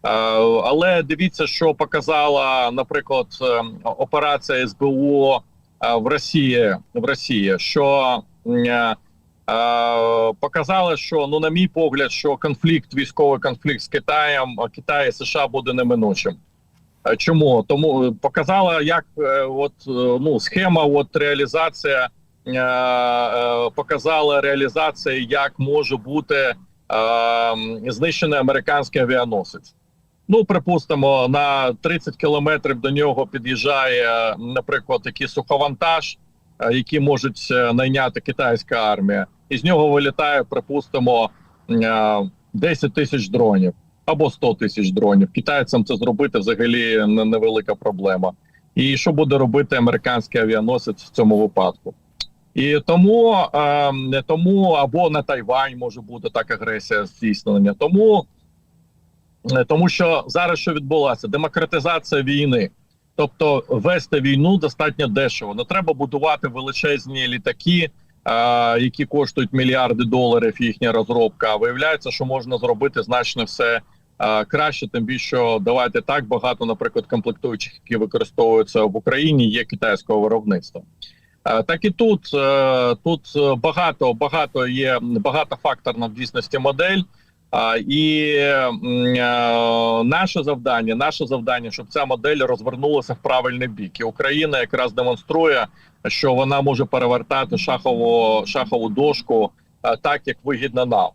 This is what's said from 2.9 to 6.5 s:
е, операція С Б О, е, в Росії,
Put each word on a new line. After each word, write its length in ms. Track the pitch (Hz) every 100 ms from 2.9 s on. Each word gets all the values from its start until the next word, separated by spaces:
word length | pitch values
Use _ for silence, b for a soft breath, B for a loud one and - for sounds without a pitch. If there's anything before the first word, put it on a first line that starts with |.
| 147 - 135 - -
е, 200 | 131 117 113 110
операція 720 | 113 - 135 147 147 143 - 131
С 160 | 123
Б 120 | - 139
О, 560 | 135 143 143 139 127 _ _ _ _
е, 140 | 117 117
в 120 | 117
Росії, 680 | 147 - 160 135